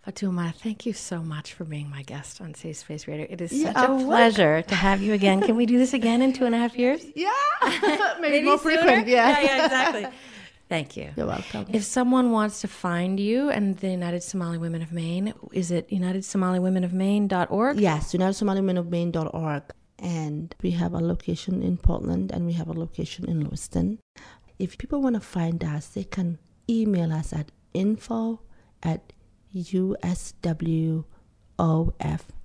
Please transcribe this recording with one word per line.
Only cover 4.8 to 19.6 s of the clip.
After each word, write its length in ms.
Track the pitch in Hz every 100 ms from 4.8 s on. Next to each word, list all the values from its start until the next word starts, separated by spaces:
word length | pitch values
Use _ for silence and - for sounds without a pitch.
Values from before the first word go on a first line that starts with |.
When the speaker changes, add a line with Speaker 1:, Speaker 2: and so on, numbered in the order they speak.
| 190 196
Speaker 1:
you 140 | 202
again. 260 | 208 196 190
Can 160 | 339 226
we 80 |
do 140 | 240 247
this 160 | 254
again 260 | 269 226 233
in 140 | 262
two 100 | 262
and 100 | 247
a 40 | 233
half 180 | 233 233
years? 260 | 247 302 - -
Speaker 2:
Yeah. 140 | 370 508 571 679
<laughs> 0 | 494 349 403 302 403 -
Maybe 0 |
Speaker 1:
Maybe 220 | 320 294 302
Speaker 2:
more 120 | -
Speaker 1:
sooner? 180 | 330 320
Speaker 2:
frequent, 320 | 339 381 214
yeah. 220 | 247 233
Speaker 1:
Yeah, 100 | 294
yeah, 240 | 277 269
exactly. 420 | 311 262 285 254 180 - - -
<laughs> 300 | - _ _
Thank 280 | 170 143 -
you. 140 | - 147
Speaker 2:
You're 100 | -
welcome. 400 | - - 214 190
Speaker 1:
If 120 | 214
someone 480 | 202 254 247 262 247
wants 280 | 226 214 208
to 80 | 202
find 500 | - 180 175 180 190
you 300 | 202 240 277
and 280 | 240 202 185
the 100 | 190
United 320 | 180 175 175
Somali 360 | 175 190 170 170
Women 240 | 165 165
of 100 | 160
Maine, 400 | 170 165 175 202 - -
is 180 | - 170
it 200 | 175 -
united 340 | 196 180 185
somali 340 | 190 196 185 185
women 260 | 185 190
of 80 | 180
maine 360 | 185 190 208 202
dot 220 | 190 170
org? 280 | 196 247 285
Speaker 2:
Yes, 340 | 202 151 147
United 180 | 175 185
Somali 260 | 196 202 190
Women 180 | 196 180
of 120 | 170
Maine 200 | 170 170
dot 220 | 165 156
org. 280 | 160 160 147